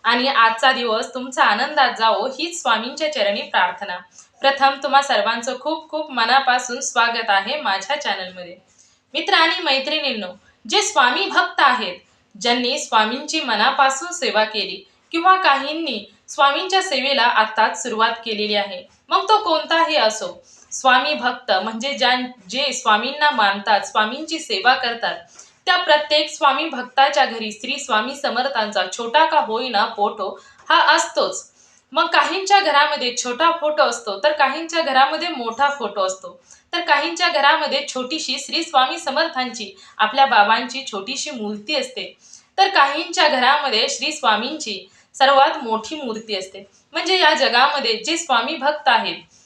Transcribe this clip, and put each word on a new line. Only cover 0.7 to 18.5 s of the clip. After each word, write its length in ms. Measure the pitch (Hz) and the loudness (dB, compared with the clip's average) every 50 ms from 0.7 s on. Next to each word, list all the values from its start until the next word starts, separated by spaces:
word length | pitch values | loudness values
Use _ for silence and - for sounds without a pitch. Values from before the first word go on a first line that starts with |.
| 262 | 2
दिवस 420 | 254 240 233 214 226 254 - - | 2 0 -2 -2 -2 -4 -6 -8
तुमचा 280 | 262 247 269 262 311 277 | -10 -10 -8 0 2 2
आनंदात 480 | 233 208 208 262 294 302 294 262 240 214 - | 2 2 0 -2 -2 2 2 2 2 2 0
जावो 280 | 226 220 208 - - | 2 2 2 2 -2
हीच 360 | 262 - - 311 339 339 - - | -4 -4 -6 -8 -8 -8 -6 -2
स्वामींच्या 500 | 254 220 214 226 247 294 294 320 302 302 | 0 0 0 -2 -8 -6 -4 -4 -4 -2
चरणी 300 | 262 202 202 202 - 294 | 0 0 0 0 -2 -6
प्रार्थना. 540 | - - 220 185 - 202 - 208 196 180 180 190 _ _ - - _ _ _ | -2 0 0 0 0 -2 -6 -10 -10 -10 -12 -12 _ _ -20 -20 _ _ _
प्रथम 340 | - 269 277 277 269 277 277 277 285 | 0 0 2 4 2 2 2 0 -4
तुम्हा 200 | 285 262 277 277 | 2 2 2 4
सर्वांचं 560 | 277 254 214 202 220 233 240 233 262 254 240 | 4 0 0 2 0 -2 -2 -4 -6 -6 -4
खूप 300 | - 302 320 320 - - | -4 -4 -4 -4 -6 -8
खूप 200 | 302 311 311 302 | -6 -6 -6 -6
मनापासून 680 | 262 247 226 233 247 269 262 254 247 254 247 - 240 269 | -2 -2 2 4 4 4 4 4 2 2 0 -4 -8 -8
स्वागत 500 | 262 - - 247 233 233 226 233 220 208 | -8 -4 0 0 0 2 0 -2 0 2
आहे 300 | 202 196 190 220 277 302 | 2 0 2 -2 -6 -4
माझ्या 400 | 269 214 190 196 190 - 285 302 | -2 -2 -2 -2 -2 -4 -4 -4
चॅनलमध्ये. 560 | 294 240 196 185 185 180 180 185 180 170 180 180 _ _ _ _ _ _ _ _ _ _ - | -2 -4 -4 -6 -6 -12 -12 -14 -16 -16 -16 -20 _ _ _ _ _ _ _ _ _ _ -8
मित्र 200 | 302 330 415 392 | -6 0 2 4
आणि 280 | 339 320 330 330 370 349 | 4 4 2 2 -2 -2
मैत्रिणींनो, 640 | 302 262 269 311 294 302 311 294 269 240 214 196 180 180 - _ _ _ _ _ 220 | 0 0 0 -2 -2 -4 -4 -4 -4 -6 -6 -8 -10 -12 -16 _ _ _ _ _ -2
जे 140 | 320 403 392 | 0 0 0
स्वामी 440 | - - 302 254 247 247 339 392 | 2 2 2 2 4 2 0 -4
भक्त 340 | 381 - 359 359 359 - - | 0 0 0 0 0 0 2
आहेत, 340 | 311 262 240 214 220 180 180 - _ _ _ _ _ _ _ 208 | 2 4 4 2 -2 -6 -8 -12 _ _ _ _ _ _ _ -6
ज्यांनी 380 | 196 240 240 254 247 240 269 302 | -2 0 0 0 0 -2 -4 -4
स्वामींची 640 | - - 240 226 214 220 247 277 302 294 - 320 | -4 0 2 2 2 2 0 -6 -6 -6 -6 -4
मनापासून 720 | 294 254 220 208 220 254 269 285 269 269 269 - 339 349 - | -2 -2 0 2 2 2 4 4 2 2 2 -2 -6 -8 -8
सेवा 320 | - 269 247 196 208 214 | -4 -4 0 2 0 0
केली 440 | 214 214 214 190 - 180 196 - _ _ _ _ _ - | 0 -2 -6 -6 -6 -8 -12 -16 _ _ _ _ _ -6
किंवा 220 | 330 339 370 381 | 0 4 4 4
काहींनी 760 | 381 320 311 277 269 269 294 311 320 330 294 233 208 202 - _ _ _ - | 4 4 2 2 2 0 -6 -6 -6 -6 -6 -6 -8 -10 -14 _ _ _ -16
स्वामींच्या 540 | - - 277 285 285 320 370 370 392 381 370 | 0 2 4 4 4 2 -2 0 0 0 0
सेवेला 400 | - 285 254 254 277 277 240 226 | 0 -2 -2 0 0 0 2 2
आत्ताच 600 | 240 - 208 214 214 - - 277 262 269 - - | 2 4 2 2 2 2 2 2 2 0 -4 -6
सुरुवात 300 | 247 220 214 220 226 226 226 - | -6 -2 0 0 0 0 -4 -8
केलेली 300 | 233 214 208 214 208 | -8 -6 -4 -4 -2